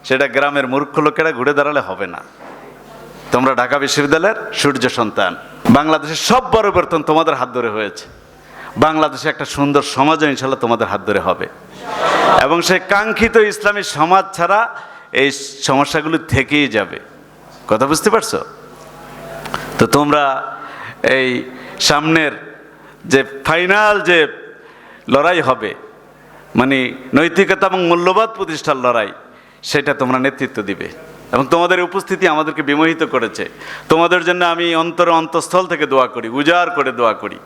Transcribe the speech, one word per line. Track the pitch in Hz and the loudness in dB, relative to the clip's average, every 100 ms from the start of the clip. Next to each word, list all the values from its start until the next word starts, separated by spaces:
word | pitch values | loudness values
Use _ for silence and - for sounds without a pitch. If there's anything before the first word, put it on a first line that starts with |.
সেটা | - 131 139 | -2 0 2
গ্রামের | 123 143 143 131 | 2 0 0 -2
মূর্খ | 135 143 160 | -2 -2 0
লোকেরা | 151 151 160 | 0 0 -2
ঘুরে | 123 127 | 0 0
দাঁড়ালে | 147 143 147 | 2 0 -2
হবে | 95 95 95 | -4 -8 -8
না। | 82 - - - - - - - - - - - | -10 -16 -20 -20 -20 -20 -20 -20 -20 -20 -20 -2
তোমরা | 123 131 127 | 0 2 0
ঢাকা | 123 143 | 0 0
বিশ্ববিদ্যালয়ের | 139 147 143 160 190 226 - | 0 0 2 2 2 -2 -8
সূর্য | - 143 131 123 | -2 0 2 0
সন্তান, | - 110 104 95 85 - - - | 0 -2 0 -2 -2 -16 -2 4
বাংলাদেশের | 139 156 156 147 156 | 4 4 0 -2 -6
সব | - 247 254 | 0 0 2
পরিবর্তন | 226 202 180 160 165 | 2 2 2 0 -2
তোমাদের | 143 156 160 | 2 2 2
হাত | 135 123 | 0 -4
ধরে | 120 117 | -2 -4
হয়েছে। | 107 101 - - - - - - - - - | -4 -6 -8 -18 -20 -20 -20 -20 -20 -12 0
বাংলাদেশে | 147 156 151 131 156 | 2 4 0 0 -6
একটা | - 139 | -4 -8
সুন্দর | - 143 143 | -2 2 2
সমাজও | - - 143 156 151 | 0 2 2 4 2
ইনশাআল্লাহ | 131 135 131 | 0 -4 -2
তোমাদের | 117 110 107 | 0 0 0
হাত | 101 101 | -2 0
ধরে | 98 | 0
হবে, | 92 90 - - - - - - - - - - | 0 -2 -6 -12 -20 -16 -10 -4 -2 0 2 4
এবং | 139 170 | 4 2
সেই | 170 185 - | 2 0 2
কাঙ্ক্ষিত | 202 220 214 226 226 | 0 0 0 4 4
ইসলামী | 208 202 208 208 | 4 2 -2 -2
সমাজ | 185 143 160 190 185 | -6 -2 2 2 2
ছাড়া | - 175 202 233 - - - - | -2 0 2 0 -6 -18 -20 -4
এই | 123 139 135 - - | 2 2 0 -12 -6
সমস্যাগুলি | - 139 143 160 156 160 160 | 0 2 2 -2 -2 -4 0
থেকেই | 139 131 147 139 | -2 2 0 2
যাবে। | 110 90 - - - - - - - - | 0 -2 -8 -16 -20 -20 -20 -20 -20 -2
কথা | 110 135 | 2 2
বুঝতে | 151 214 | 2 2
পারছো? | 220 - 82 - - - - - - - - - - - - - - | 0 0 -6 -8 -16 -20 -20 -20 -20 -20 -18 -16 -14 -10 -10 -8 0
তো | 117 | 2
তোমরা | 143 147 147 143 135 - - - - - - | 2 2 2 2 -2 -6 -12 -16 -16 -16 -4
এই | 139 131 127 123 127 - - - | 0 2 0 -2 -6 -16 -16 -4
সামনের | - 151 151 160 151 104 - - - - - - - | 0 2 2 2 0 -4 -16 -20 -20 -20 -20 -20 0
যে | 131 - - - | 0 0 -6 -2
ফাইনাল | 160 180 202 214 208 | 0 2 4 4 2
যে | 175 175 147 - - - - - - - - | 4 4 2 -2 -20 -20 -20 -20 -20 -18 0
লড়াই | 135 156 175 | 2 4 2
হবে, | 131 123 107 - - - - - - - - - | 0 0 -2 -10 -18 -20 -20 -20 -20 -20 -4 0
মানে | 131 135 127 - - | 2 2 -2 -6 -2
নৈতিকতা | 135 165 170 170 185 190 | 2 2 2 2 2 2
এবং | 185 175 | 2 2
মূল্যবোধ | 170 175 190 220 | 2 2 2 0
প্রতিষ্ঠার | 226 180 156 - 135 | -4 -8 -6 -2 0
লড়াই, | 123 117 101 - - - - - | 2 0 -2 -10 -20 -20 -20 -18
সেটা | - 147 143 | -2 -2 0
তোমরা | 139 127 131 | -2 0 0
নেতৃত্ব | 135 135 131 - | 0 -2 -6 -4
দিবে, | 98 87 82 - - - - | -6 -6 -8 -14 -20 -20 -2
এবং | 120 135 | -2 2
তোমাদের | 170 175 180 | 2 2 2
উপস্থিতি | 175 190 - 185 175 | 0 -4 -4 0 0
আমাদেরকে | 151 156 151 | 0 -2 -4
বিমোহিত | 143 147 160 160 | -2 2 2 0
করেছে। | 147 131 113 - - - - - - | -2 0 -2 -6 -10 -12 -16 -16 0
তোমাদের | 160 170 180 | 2 4 2
জন্য | 170 180 175 | 0 0 0
আমি | 170 170 160 | 0 0 0
অন্তরে | 170 170 170 | -2 0 2
অন্তঃস্থল | 165 160 170 - 180 185 | 2 0 -4 0 -2 0
থেকে | 160 147 | -4 2
দোয়া | 135 127 | 2 2
করি, | 123 113 | -2 -6
উজাড় | 127 147 175 175 143 | 0 2 2 0 0
করে | 131 | -2
দোয়া | 120 117 | 0 0
করি। | 104 104 - | 0 -8 -12